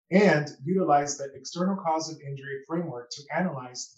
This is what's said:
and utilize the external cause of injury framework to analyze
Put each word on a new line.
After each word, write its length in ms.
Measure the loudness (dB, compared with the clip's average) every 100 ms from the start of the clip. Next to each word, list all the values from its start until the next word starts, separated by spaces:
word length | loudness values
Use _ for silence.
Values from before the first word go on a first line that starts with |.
| _
and 380 | 6 6 6 0 -6
utilize 540 | 0 2 6 4 4 -4
the 120 | -8
external 420 | -10 -10 -2 -2 0
cause 340 | 0 -2 -2
of 80 | -10 -10
injury 360 | -10 -8 -10 -4
framework 440 | -4 -4 -8 -12
to 120 | -14 -6 -2
analyze 560 | -2 -2 -8 -12 -14